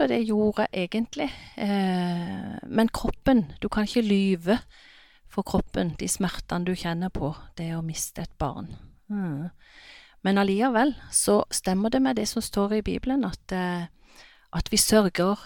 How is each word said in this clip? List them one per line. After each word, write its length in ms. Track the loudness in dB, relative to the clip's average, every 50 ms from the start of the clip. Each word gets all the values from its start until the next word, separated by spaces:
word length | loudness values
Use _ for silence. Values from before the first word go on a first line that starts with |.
og 80 | 0 2
det 140 | 2 0 2
gjorde 400 | 2 2 2 2 2 2 0 -2 -2
jeg 160 | -2 -4 -4 -2
egentlig. 400 | -2 -2 -2 -4 -4 -6 -6 -6 -6 -10 -16 -14 -8
Eh, 1040 | -4 -2 0 2 2 2 2 2 0 0 0 -2 -2 -4 -6 -6 -8 -8 -8 -10 -10
men 260 | -10 -2 2 2 2 2
kroppen, 640 | 0 -2 -2 -4 -4 0 2 4 4 4 2 0 -6 -8
du 80 | -6 -2
kan 160 | 0 0 0
ikke 220 | 2 2 0 2
lyve 540 | 4 4 4 4 4 2 2 2 2 2 2 0 -8 -20 -20 -20 -20 -20 -20 -20 _ _ _ _ -8
for 160 | -6 -6 -4
kroppen, 480 | 0 0 0 0 0 -2 -2 -2 -2 -2 -4
de 100 | -4 -4
smertene 560 | -2 -2 -2 -2 -2 -6 -6 -4 -4 -2 -2
du 80 | -2 -2
kjenner 380 | -2 -2 -4 -2 -2 -4 -4
på, 220 | -4 -2 -4 -4 -4 -6 -12 -16 -10
det 160 | -8 -6 -6 -4
å 80 | -4 -4
miste 380 | -6 -6 -6 -8 -8 -8 -10 -10
et 80 | -10 -6 -4
barn. 340 | -4 -4 -4 -6 -10 -10 -12 -16 -18 -20 -20 _ _ -6
Mm. 420 | -4 -4 -2 -4 -4 -4 -6 -8 -10 -14 -20 -20 -20 -20 -20 -20 -20 -20 -20 -20 _ -2
Men 200 | 0 2 4 4
allikevel 560 | 4 2 2 2 2 2 4 4 4 2 0 -2 -10 -4
så 320 | -2 0 4 4 4 4 2 0
stemmer 420 | -4 -4 0 0 0 2 2 2
det 100 | 2 2
med 140 | 2 2 2
det 100 | 0 -2 -2
som 140 | -2 -4
står 360 | -6 -2 0 0 0 2 0 -2
i 40 |
Bibelen, 420 | -2 -2 -4 -4 -2 0 0 0 0
at, 280 | -2 -4 -8 _ -6
eh, 340 | -4 -2 -2 -2 -2 -4 -6 -8 -12 _ -20 _ -20 -20 -20 -20 -20 _ _ _
at 160 | -4 -4 -2 0
vi 40 | 2
sørger 640 | 2 4 6 6 6 6 4 2 2 2 2 0 -2 -4